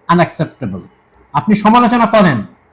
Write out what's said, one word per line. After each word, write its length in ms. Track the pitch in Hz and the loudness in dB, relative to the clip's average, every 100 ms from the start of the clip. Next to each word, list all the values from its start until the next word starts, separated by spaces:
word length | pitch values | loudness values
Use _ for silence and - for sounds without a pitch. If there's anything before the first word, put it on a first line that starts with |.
| - | -2
আনঅ্যাকসেপ্টেবল। 760 | 180 156 - 156 - 104 92 - _ _ _ _ | 0 0 -4 -10 -8 -12 -12 -16 _ _ _ _
আপনি 220 | 147 - 208 | -6 -2 0
সমালোচনা 500 | 208 240 233 240 226 | 2 2 2 0 2
করেন, 360 | 220 180 117 95 _ _ | 2 2 0 -6 _ _